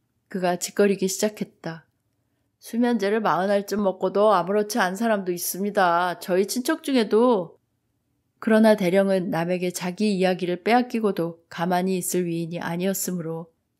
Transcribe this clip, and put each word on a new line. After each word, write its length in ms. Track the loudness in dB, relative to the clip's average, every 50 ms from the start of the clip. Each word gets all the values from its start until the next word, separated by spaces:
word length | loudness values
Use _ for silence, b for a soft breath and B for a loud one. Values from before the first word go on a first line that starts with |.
| _ _ _ _ _ _
그가 280 | -6 -2 -2 -2 -2
짓거리기 520 | -2 -6 -4 0 2 2 2 2 0 -2 -4
시작했다. 760 | -2 -2 -2 -4 -4 -6 -10 -12 _ _ -12 -12 -12 -12 -16 _ _ _ _ _ _ _ _ _ _ _ _ _ _ _
"수면제를 600 | -16 -6 -2 0 2 2 2 0 0 0 0 0
마흔 300 | 2 0 0 2 2 2
알쯤 320 | 0 0 0 -2 -4 -2
먹고도 500 | 0 -2 0 0 -2 0 2 4 4 6
아무렇지 460 | 4 4 2 0 0 0 -2 -2 -2 -2
않은 160 | 0 -2 -2
사람도 360 | -2 0 0 0 0 -2 -4
있습니다. 840 | -6 -4 -6 -8 -6 -4 -4 -2 2 2 4 4 4 2 0 -2 -4 -6
저희 260 | -4 0 0 0 0
친척 360 | 0 -2 -4 -2 -2 -2 -2
중에도." 760 | -2 0 0 2 2 4 4 4 4 4 4 2 -2 -6 -12 _ _ _ _ _ _ _ _ _ _ _ _ _ _ _ _ _
그러나 360 | 0 2 4 6 6 6 6
대령은 560 | 4 2 2 4 4 4 4 2 0 0 -2
남에게 400 | -4 -4 -2 -2 -2 -2 -2 -4
자기 460 | -6 -6 -8 -8 -4 -2 0 0 2
이야기를 480 | 2 2 0 0 0 -2 -4 -4 -4 0
빼앗기고도 800 | 2 2 2 2 0 -2 -2 -2 -2 0 -2 -4 -4 -6 -10 _ _
가만히 480 | -8 -4 -2 0 0 0 0 0 -2
있을 300 | -4 -4 -4 -2 -2 -2
위인이 320 | -2 -4 -6 -6 -6 -8 -8
아니었으므로 920 | -8 -6 -6 -4 -2 -4 -4 -4 -6 -6 -6 -6 -6 -8 -8 -10 -12 -14 _ _ _ _ _